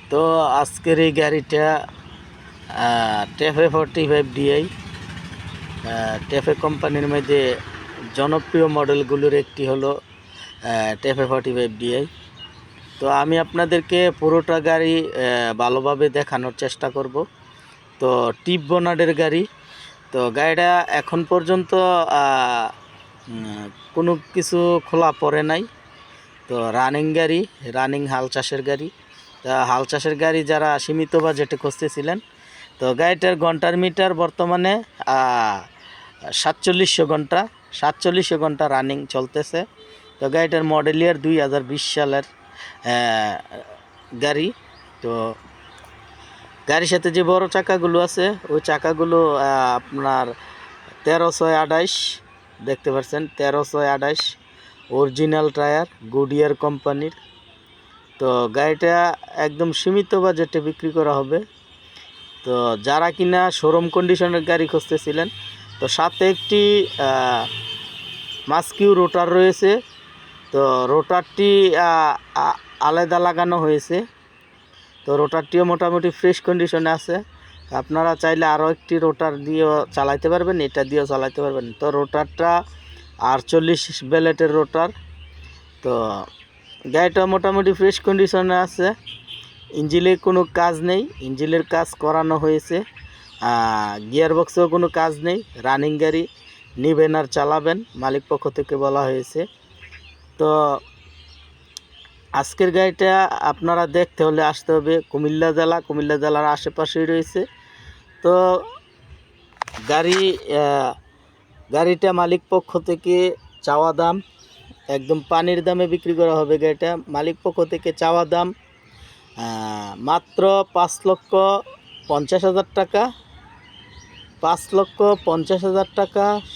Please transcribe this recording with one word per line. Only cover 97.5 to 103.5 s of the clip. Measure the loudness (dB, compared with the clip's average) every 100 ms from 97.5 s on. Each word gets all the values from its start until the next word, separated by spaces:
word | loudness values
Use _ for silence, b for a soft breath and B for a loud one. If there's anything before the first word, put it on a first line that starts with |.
| 0 0 -2 -6
মালিক | -6 -4 -2 -2
পক্ষ | -4 -4
থেকে | -6 -4 -2
বলা | 0 0
হয়েছে। | 0 -4 -6 -8 -8 _ _ -20 -20 -20 -20 -20 -12 -2
তো | 2 2 2 -2 -8 -20 -20 -20 -20 -20 -20 -20 _ -20 _ -20 -20 _ _
আজকের | -4 -4 0 2
গাড়িটা | 2 2 2 2 4
আপনারা | 2 0 -2